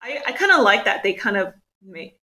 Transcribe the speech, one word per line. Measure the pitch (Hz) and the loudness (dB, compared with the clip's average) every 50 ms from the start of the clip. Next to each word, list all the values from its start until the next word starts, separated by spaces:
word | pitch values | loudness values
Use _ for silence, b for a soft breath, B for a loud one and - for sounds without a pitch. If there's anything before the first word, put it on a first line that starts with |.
I, | - 247 294 - - | -14 -12 -10 -8 -8
I | - | -8
kinda | 254 - 370 392 381 311 | -4 -2 2 4 4 6
like | 240 202 202 214 - | 6 6 4 4 2
that | 202 - - | -2 -2 -2
they | - 196 185 | -2 -4 -4
kind | - - 220 202 196 | -2 -4 -2 -2 -2
of | 190 190 - _ _ _ _ _ | -4 -4 -8 _ _ _ _ _
made, | 196 190 180 - - - _ _ | _ -20 -18 -18 -18 -18 _ _